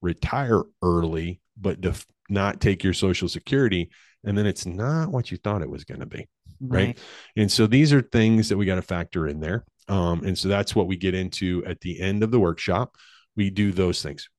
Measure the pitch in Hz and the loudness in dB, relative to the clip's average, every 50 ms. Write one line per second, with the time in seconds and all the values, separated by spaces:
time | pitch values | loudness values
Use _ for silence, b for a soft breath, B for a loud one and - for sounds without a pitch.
0 | - 87 85 - - - - 131 143 123 113 98 - - _ _ - 90 87 85 | -2 -4 -4 -2 -4 -4 -2 -2 2 4 4 4 2 0 _ _ 0 0 2 2
1 | 85 82 80 80 82 85 90 - _ _ _ - 95 101 87 85 90 92 87 - | 0 0 -2 -4 -6 -6 -8 -10 _ _ _ -6 -4 -4 -4 -2 -2 -4 -4 -4
2 | - _ _ _ _ _ 101 101 98 101 - - - 110 98 90 - 95 87 - | -10 _ _ _ _ _ 0 0 0 0 0 0 2 0 0 2 0 0 0 2
3 | - 95 90 - - 85 - 85 _ - - 135 139 117 95 90 85 - b b | 0 0 0 0 -2 -6 -6 -8 _ -2 0 2 2 2 2 0 -4 -4 b b
4 | b b b b _ 101 101 101 104 104 92 - - 92 85 90 110 131 151 160 | b b b b _ -4 -2 0 0 0 -2 -4 -6 -10 -6 -6 -4 -2 -2 -2
5 | 160 156 190 127 117 - - 87 _ 104 104 101 80 64 - - - _ - - | -2 -2 -2 -4 -4 -4 -8 -6 _ -4 -2 -2 -4 -6 -8 -12 -14 _ -14 -14
6 | - - - - - _ _ _ _ - - _ 135 127 123 95 95 117 120 B | -14 -12 -12 -14 -14 _ _ _ _ -20 -18 _ -8 -2 0 0 0 0 -2 B
7 | B B B B B B B - 107 101 - - 113 104 107 135 151 156 143 143 | B B B B B B B 0 0 2 4 4 4 4 6 6 6 6 6 4
8 | 120 - - 120 110 110 113 110 107 110 101 95 101 95 95 92 90 - 92 87 | 4 4 2 4 4 6 6 4 4 2 0 0 0 0 0 -2 -2 -4 -4 -4
9 | 85 78 - 90 80 76 73 76 78 78 90 113 - _ _ _ _ - 98 98 | -4 -4 -4 -2 -2 -2 -4 -4 -6 -4 -4 -6 -6 _ _ _ _ -2 0 0
10 | 87 85 85 85 - 98 92 87 - 95 98 101 101 - - - 98 87 95 87 | 2 2 0 0 -2 -4 -4 -2 0 0 0 0 0 0 0 0 0 0 -2 -2
11 | 87 95 90 92 92 92 - - 98 92 90 90 85 - 90 - - 92 85 - | -2 -2 -2 -2 -4 -6 -6 -4 -4 -2 -2 -2 -4 -6 -8 -8 -8 -10 -8 -6
12 | 87 95 98 104 107 110 117 123 101 87 82 - - - 92 95 123 127 b b | -4 -2 0 0 0 2 4 4 4 4 2 -2 -2 0 0 0 0 -2 b b
13 | b b b b b b _ - 101 98 95 95 104 101 92 90 92 90 87 - | b b b b b b _ -2 -2 -2 0 0 0 0 2 2 0 0 0 -2
14 | - 78 71 - - - _ | -6 -8 -10 -12 -16 -20 _